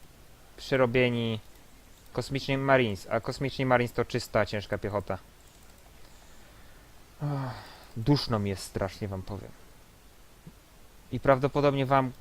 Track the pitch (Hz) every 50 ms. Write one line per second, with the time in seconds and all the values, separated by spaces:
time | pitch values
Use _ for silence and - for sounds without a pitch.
0 | - - - - - - - - - - - - - - 139 131 131 120 117 127
1 | 123 123 120 120 117 113 110 107 - - - - - - - - - - - -
2 | - - - - 120 - 139 135 - - 135 135 135 139 135 131 123 110 98 92
3 | - - 110 113 - - 127 - 143 131 - - 135 127 127 120 120 117 - -
4 | 117 - - 120 - - - 113 104 - - 104 95 - 107 98 - 104 101 104
5 | 95 - 98 90 - - - - - - - - - - - - - - - -
6 | - - - - - - - - - - - - - - - - - - - -
7 | - - - - 151 147 143 139 135 123 113 104 101 - - - - - - 120
8 | 110 135 147 131 - 131 120 107 101 101 95 92 - - - 110 101 95 - -
9 | - 98 95 92 92 - 101 98 110 113 - - - - - - - - - -
10 | - - - - - - - - - - - - - - - - - - - -
11 | - - - 120 - 139 135 131 139 139 - 147 139 147 139 139 135 127 139 135
12 | 131 127 127 -